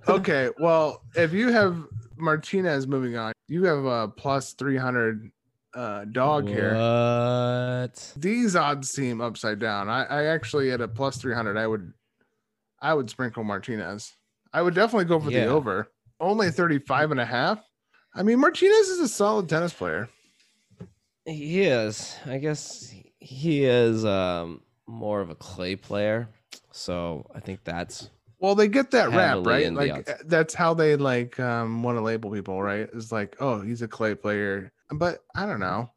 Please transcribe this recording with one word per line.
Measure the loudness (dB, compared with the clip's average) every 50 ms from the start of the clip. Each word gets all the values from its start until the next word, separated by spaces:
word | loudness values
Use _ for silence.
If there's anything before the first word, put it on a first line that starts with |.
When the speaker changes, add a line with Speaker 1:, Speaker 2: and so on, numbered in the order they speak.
| 0 2
Speaker 1:
<laughs> |
okay, | 2 2 2 2 0 0 0 0 -2 0
well, | 2 4 4 4 4 2 -2 -6 -14 -6 0
if | 0 2 2 2
you | 2 2 4
have | 4 4 4 4 2 -2 -6 -10 -12 -12 -12 -12 -12 -4
Martinez | 0 0 0 0 0 -2 -2 0 2 2 0 0 0 -2
moving | -2 -2 -2 -2 -4 -4
on, | -4 -6 -8 -10 _ -6
you | -2 2 2
have | 2 2 2 2
a | 0 0 0 -2 -2
plus | -6 -6 -4 -2 -2 -2 -2 -4 -8
three | -6 -2 -2 0 0
hundred, | 0 0 0 2 2 0 0 -2 -8 -14 -20 _ _ _ _ _ _ _ -12
uh, | -10 -8 -8 -8 -8 -10
dog | -6 -2 0 2 2 2 2 0 0
here. | -2 0 0 0 2
Speaker 2:
What? | 2 2 2 2 2 2 2 2 2 2 0 0 0 0 0 -2 -2 -2 -2 -4 -4 -4 -6 -8 -14 -18 -16 -10
Speaker 1:
These | -6 -4 -2 0 2 2 2 2
odds | 2 2 2 0 -2 -4 -6
seem | -6 -4 -4 -2 -2 -2
upside | -4 -6 -6 -4 -4 -4 -2 -2
down. | -2 -2 -2 -2 -2 -2
I, | -2 -2 -2
I | -2 -2 -2 0
actually, | 0 0 -2 -2 -2 -2 0 0 0
at | 0 -2
a | -4 -6
plus | -4 -4 -4 -4 -4 -4
three | -6 -4 -4
hundred, | -2 -2 -2 -2 -2
I | -2 -2
would, | -2 -4 -6 -10 -18 _ _ _ _ _ _ _ _ _ _ _ _ _ _ _ _ _
I | -2 0 2
would | 2 0 -2
sprinkle | -6 -6 -6 -6 -4 -6 -6
Martinez. | -4 -4 -6 -6 -6 -6 -6 -6 -6 -8 -10 -12 -16 -18 _ _ _ _ _ _ _ -2
I | 0
would | 2 2 4
definitely | 4 2 4 4 2 2
go | 4 2 2
for | 2 2
the | 2 2
Speaker 2:
Yeah. | 2 4
Speaker 1:
over. | 2 2 2 0 -2 -2 -4 -6 _ _ _ _ _ -4
Only | -2 0 2 2 2 0
thirty-five | 2 2 2 2 2 0 0 0 2 2 2 2
and | 0 0
a | -2
half. | -2 0 0 0 0 0 -2 -6 _ _ _ _ _ _ _ _ _ _
I | 0 2
mean, | 4 4 6
Martinez | 4 4 4 4 6 6 8 6 6 4
is | 2 0
a | -2 -2
solid | 0 2 2 2 2 0 0 0
tennis | 0 0 0 -2 -4
player. | -4 -4 -2 -2 -4 -4 -6 -12 _ _ _ _ _ _ _ _ _ _ _ _ _ -20 -20 _ _ _ _ _ _ _
Speaker 2:
He | -10 -10 -8 -6 -2 0 2 4
is. | 4 4 4 2 0 -4 -6 -10 -12 -14 -14 -10
I | -8 -6 -4
guess | -2 -2 -4 -4 -6 -12 -14 -16 -16 -18 -20 -20 -20 _ _ _ -20
he | -18 -12 -4 0 0 2 4 4
is, | 6 6 6 6 4 4 2 2
um, | 2 2 2 2 0 -2 -2 -4 -8 -10 -14 -18 _ _ _ _ -16
more | -14 -8 -6 -4 -4 -4
of | -4 -6
a | -10
clay | -14 -16 -16 -12 -8 -6 -6 -6
player, | -6 -8 -6 -4 -2 0 0 0 -2 -2 -6 -12 _ _ _ -20 -20 _ _
so | -18 -12 -8 -6 -6 -4 -4 -6 -6 -8 -12 -14 -16
I | -14
think | -12 -12 -12 -12 _
that's | -8 -8 -8 -8 -8 -10 -16 -18 -20 _ _ _ _ _ _
Speaker 1:
Well, | 0 2 4
they | 6 4 6
get | 4 2 2 4
that | 4 4 4 4
rap, | 4 4 4 4
Speaker 2:
heavily | 2 2 2 2
Speaker 1:
right? | 2 2 2
Speaker 2:
in | 0 0
the | 0
Speaker 1:
Like, | 0 0 -2
Speaker 2:
odds. | -4 -6 -8
Speaker 1:
uh, | -10 -10 -4
that's | 0 2 2 2 0 0
how | 0 0 2 2
they, | 4 4 4 4
like, | 4 2 2 2 0 0 -2 -4 -4
um, | -2 -2 -2 -2 -2 -2 -2 -2
wanna | -2 0 0 0
label | 0 -2 -2 -4 -4 -6
people, | -6 -6 -6 -6 -4 -4
right? | -2 -2 -2 -4 -6 -8 -10
It's | -12 -10 -6
like, | -4 -4 -4 -6 -6 -4
"Oh, | -2 -2 -2 -2
he's | -4 -6 -6 -6
a | -8 -10
clay | -4 -2 -2 -2 -2
player." | -2 -2 -2 -2 -2 -2 -2 -4 -4 -6 -10 -16 _ _ -12
But | -6 -2 -2 -2 -2 -4 -10 _ -8
I | -6 -6 -4
don't | -4 -4
know. | -4 -2 -4 -4 -6 -8 -12